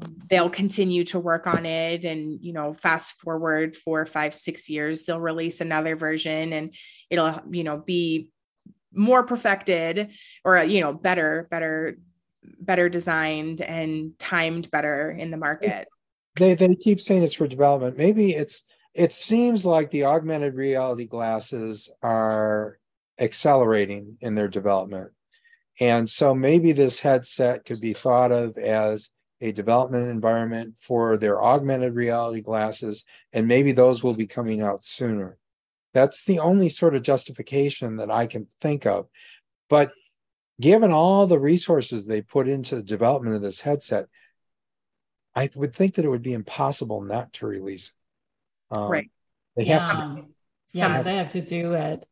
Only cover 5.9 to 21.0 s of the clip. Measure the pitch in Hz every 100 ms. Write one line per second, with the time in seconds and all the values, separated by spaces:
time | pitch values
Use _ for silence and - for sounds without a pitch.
5.9 | 160 156 160 160 156 160 156 156 - -
6.9 | - - 170 160 156 - 175 160 147 170
7.9 | 175 170 160 160 _ _ _ _ _ _
8.9 | 190 220 254 247 240 226 196 196 170 165
9.9 | 185 208 - - - 185 180 160 196 151
10.9 | 156 185 180 156 160 165 170 160 160 160
11.9 | - _ _ _ _ - - 185 180 175
12.9 | 175 170 160 156 156 156 160 - 165 160
13.9 | 156 160 - - 175 165 170 170 151 151
14.9 | 143 156 165 165 160 147 156 208 98 -
15.9 | _ _ _ _ 156 185 180 185 180 214
16.9 | 196 - 190 160 - 147 131 143 139 127
17.9 | 131 175 214 196 151 143 - - _ _
18.9 | - 170 - - 226 240 220 180 160 151
19.9 | 147 139 160 160 156 143 131 135 131 131
20.9 | 120